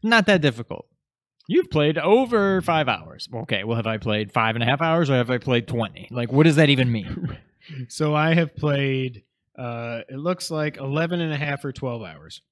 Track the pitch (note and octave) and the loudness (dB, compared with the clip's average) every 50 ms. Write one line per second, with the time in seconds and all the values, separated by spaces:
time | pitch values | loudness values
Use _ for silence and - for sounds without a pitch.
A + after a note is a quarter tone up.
0 | - A3 A#3 A3+ F#3+ - G3+ F3+ D3 C#3+ A2 A2+ A2+ _ - - - _ _ _ | 0 4 4 4 4 4 4 4 4 2 0 -2 -10 _ -12 -14 -14 _ _ _
1 | _ _ _ _ _ _ _ _ _ - F#3+ E4+ F4+ - - D#3 D3 D3+ D#3+ D3+ | _ _ _ _ _ _ _ _ _ 0 0 0 0 2 0 2 2 2 2 0
2 | C#3+ E3+ G#3 B3 C4 A#3 A#3+ G#3+ G3+ G3 F#3+ F#3 - - E3 D#3+ D3+ B2+ A2 F2 | 2 4 4 4 4 4 2 2 2 4 2 0 0 0 0 2 2 0 0 -2
3 | D#2+ D#2+ D2+ - - - - A2+ A2+ - A2+ G2 F#2+ A2 A#2 A#2 G#2+ A2 A2 G#2+ | -4 -14 -18 -18 -18 -12 -10 -10 -4 -2 -2 -2 0 -2 -2 -2 0 -2 -4 -2
4 | - A2+ G#2+ G#2+ G#2+ G2 - B2 A2+ A2+ A2+ A#2 A#2 A#2 C3+ C#3 E3 E3 D#3+ E3 | -2 -2 0 0 -2 0 0 2 2 2 2 0 0 0 2 2 2 0 2 2
5 | E3+ C#3+ C#3 B2+ A#2+ A#2 B2+ B2 - C3+ B2+ A#2+ A#2+ - B2 A#2 A2+ G2 - - | 2 2 2 2 2 0 -2 -4 0 0 0 0 0 -2 -4 -4 -4 -6 -8 -14
6 | - - A#2 B2 A#2+ A2+ B2+ C#3 D#3 E3 D3+ D3 D#3+ C#3+ C#3 C3 B2+ B2 A#2 A2 | -16 -10 -8 -6 -6 0 4 6 6 6 6 6 6 6 6 4 4 2 0 -2
7 | F#2+ - - - F3 C#3 - - _ _ _ _ _ - D#3+ C3+ B2+ A#2+ - - | -4 -6 -8 -8 -6 -8 -8 -10 _ _ _ _ _ -16 -12 -12 -12 -12 -6 -4
8 | D3+ D3+ D3 D3+ D3+ D#3+ E3 E3+ E3+ C#3+ _ - - D3+ C#3+ C#3 C#3 C3+ C3+ C3 | -2 0 2 2 2 4 4 2 2 0 _ -4 -2 -2 0 0 0 -2 -2 -2
9 | C3 C3 A#2+ G#2 _ _ _ _ _ _ _ - B2+ A#2+ A#2+ A#2 A#2 A#2 A#2 A#2 | -4 -6 -8 -12 _ _ _ _ _ _ _ -12 -12 -10 -10 -8 -8 -8 -10 -10
10 | - - C3 C#3 D3 F3 F#3 F3 - - E3 D#3 D3+ D3+ D3+ - C#3 C3+ C#3 D#3 | -12 -12 -14 -6 -4 -4 -4 -4 -6 -8 -4 -4 -4 -4 -4 -6 -8 -4 -2 -2
11 | E3 E3+ F3 F3 E3+ D#3+ D3+ C#3 D3+ D3 C#3+ C#3 - C#3+ C3 - - C3 A#2+ A#2 | 0 0 -2 -2 -2 -2 -4 -4 -4 -4 -6 -6 -6 -10 -8 -6 -8 -8 -8 -8
12 | G#2+ F2+ D#2+ D2 D#2 D#2+ - - _ _ | -10 -12 -16 -18 -20 -20 -20 -20 _ _